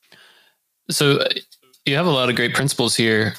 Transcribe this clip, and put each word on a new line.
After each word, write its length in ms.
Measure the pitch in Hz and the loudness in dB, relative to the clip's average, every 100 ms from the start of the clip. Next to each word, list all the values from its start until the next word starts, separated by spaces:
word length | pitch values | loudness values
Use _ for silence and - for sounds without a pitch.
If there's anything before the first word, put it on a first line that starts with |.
| _ - - _ _ _ _ _ - | _ -20 -20 _ _ _ _ _ -8
So, 280 | - 147 139 | 0 2 2
uh, 120 | - - - - _ _ 147 | 0 -4 -10 -20 _ _ -4
you 100 | 139 | 0
have 100 | 180 | 0
a 60 | |
lot 180 | 135 123 | 0 0
of 60 | 117 | 0
great 180 | 120 | -2
principles 420 | 123 135 - 113 - | 0 -2 0 -2 0
here 400 | 113 110 110 | 2 2 0